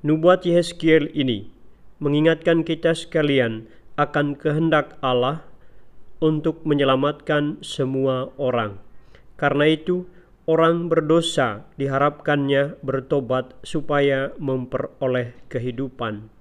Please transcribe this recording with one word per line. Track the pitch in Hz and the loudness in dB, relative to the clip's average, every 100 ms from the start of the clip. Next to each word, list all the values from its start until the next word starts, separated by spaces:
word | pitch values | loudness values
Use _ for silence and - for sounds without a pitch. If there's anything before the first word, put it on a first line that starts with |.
Nubuat | 147 156 170 185 | 0 4 6 4
Yehezkiel | 175 170 170 - 160 156 147 147 | 4 2 2 -2 4 4 4 -2
ini | 131 107 95 - - - - - | -2 -2 -6 -18 -20 -20 -20 -6
mengingatkan | 147 147 160 160 170 170 160 | 0 2 2 2 2 0 0
kita | 160 165 | -2 0
sekalian | 160 - 165 147 139 117 110 110 - - - | -2 -2 -2 2 2 0 -2 -12 -20 -14 -4
akan | 147 151 147 143 | -2 0 -2 -2
kehendak | 156 151 165 156 139 - | -2 0 2 2 0 -4
Allah | 131 127 127 160 - - - - - - - - | 0 0 0 -4 -12 -20 -20 -18 -18 -18 -16 -2
untuk | 160 156 160 160 | 0 2 -2 -4
menyelamatkan | 160 147 139 135 143 147 - 151 147 - | -2 2 4 2 0 -2 -2 0 0 -6
semua | - - 131 135 135 127 131 - | -10 -4 -2 0 0 -2 -4 -4
orang. | 135 120 107 98 - - - - - - | -2 0 -2 -6 -16 -20 -20 -20 -20 -2
Karena | 143 139 151 | 0 4 4
itu, | 160 160 180 180 - - _ - | 2 0 -4 -4 -18 -20 _ 0
orang | 160 160 170 170 | 4 4 4 2
berdosa | 160 151 165 165 - 127 104 - - | 0 4 2 2 0 0 -2 -12 -6
diharapkannya | 135 135 143 143 - 147 139 139 143 - | -2 2 0 0 -2 0 2 2 0 -4
bertobat | 131 131 127 143 120 127 127 - | -4 -4 0 -2 0 -4 -4 -12
supaya | - - 95 143 143 135 139 - | -6 -6 -2 2 2 2 -2 -6
memperoleh | 139 131 123 131 - - 131 127 120 - - | -4 -2 -2 -6 -6 -4 -2 -2 -4 -10 -8
kehidupan. | 127 123 120 135 - 117 104 110 - | -6 -6 -6 -8 -6 -8 -8 -12 -20